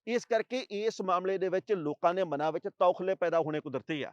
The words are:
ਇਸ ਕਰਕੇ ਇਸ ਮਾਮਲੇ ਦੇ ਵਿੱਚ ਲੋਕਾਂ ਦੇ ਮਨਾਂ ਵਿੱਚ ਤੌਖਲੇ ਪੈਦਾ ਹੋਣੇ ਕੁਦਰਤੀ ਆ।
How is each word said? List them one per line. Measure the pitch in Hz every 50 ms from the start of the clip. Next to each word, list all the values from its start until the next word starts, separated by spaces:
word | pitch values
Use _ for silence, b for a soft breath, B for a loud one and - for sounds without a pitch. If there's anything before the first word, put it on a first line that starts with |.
| _
ਇਸ | 220 240 240 -
ਕਰਕੇ | - 226 220 - - 240 262 - -
ਇਸ | 208 202 214 226 - -
ਮਾਮਲੇ | 202 185 180 180 185 190 196 185
ਦੇ | 185 185
ਵਿੱਚ | 170 190 - -
ਲੋਕਾਂ | 214 180 151 147 147 - - 170 180
ਦੇ | 190 190
ਮਨਾਂ | 165 147 139 151 156
ਵਿੱਚ | 160 165 - 196
ਤੌਖਲੇ | - - 190 180 180 - 180 185 190
ਪੈਦਾ | - 180 170 165 165
ਹੋਣੇ | 156 156 151 151
ਕੁਦਰਤੀ | 143 151 131 131 - - 160 147
ਆ। | 123 -